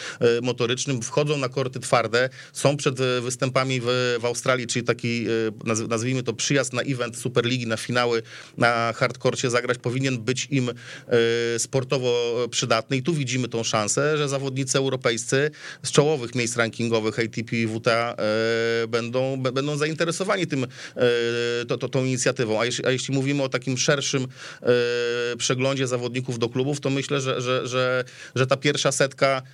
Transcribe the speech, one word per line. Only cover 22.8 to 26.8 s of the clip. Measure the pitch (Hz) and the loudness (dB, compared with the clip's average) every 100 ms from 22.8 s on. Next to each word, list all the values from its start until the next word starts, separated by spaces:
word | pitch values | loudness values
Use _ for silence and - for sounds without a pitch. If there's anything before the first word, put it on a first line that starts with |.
| - | 0
a | |
jeśli | 127 131 135 | 0 0 0
mówimy | 135 143 | 0 0
o | 131 | 0
takim | 127 - 127 | -2 -2 -2
szerszym, | - 139 - 139 | 2 2 2 -2
e, | 127 - - - - 123 120 120 120 120 120 120 | -4 -8 -16 -6 2 4 4 0 0 0 -2 -2
przeglądzie | - 127 131 135 127 | 0 2 0 0 -2
zawodników | 123 120 123 127 117 | -2 -2 -4 -4 -2
do | 117 | -2
klubów, | 127 131 | 0 0
to | 147 | 0